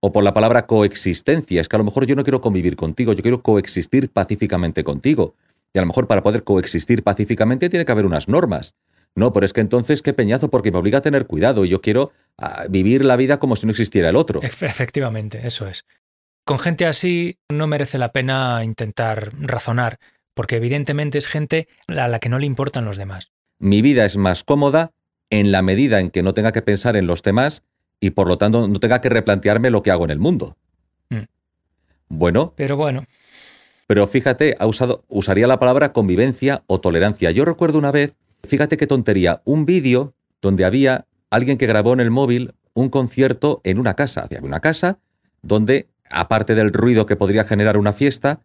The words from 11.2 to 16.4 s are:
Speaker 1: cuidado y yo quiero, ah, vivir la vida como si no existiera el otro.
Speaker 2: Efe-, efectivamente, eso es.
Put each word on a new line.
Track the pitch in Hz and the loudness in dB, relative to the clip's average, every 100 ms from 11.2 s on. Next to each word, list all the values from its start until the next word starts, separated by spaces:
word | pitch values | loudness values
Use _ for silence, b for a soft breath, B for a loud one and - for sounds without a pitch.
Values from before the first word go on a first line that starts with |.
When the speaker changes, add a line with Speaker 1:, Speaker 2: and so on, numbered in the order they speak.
| - | -2
Speaker 1:
cuidado | 76 107 110 | 0 2 2
y | 92 | 2
yo | 92 | 0
quiero, | - 110 139 _ _ - | 0 0 -2 _ _ -12
ah, | - - - | -10 -10 -4
vivir | 95 95 127 | 0 2 4
la | 135 123 | 4 2
vida | 131 143 | 2 0
como | 139 110 | 0 -2
si | 110 | -2
no | |
existiera | 107 110 104 82 | -2 0 2 2
el | 107 | 2
otro. | 160 127 | 0 -4
Speaker 2:
Efe-, | 123 - 147 | -6 -6 -8
efectivamente, | - 123 - 131 110 107 110 120 | -6 -6 -4 -6 -6 -10 -10 -10
eso | - 98 | -8 -10
es. | 95 _ _ _ _ _ _ | -12 _ _ _ _ _ _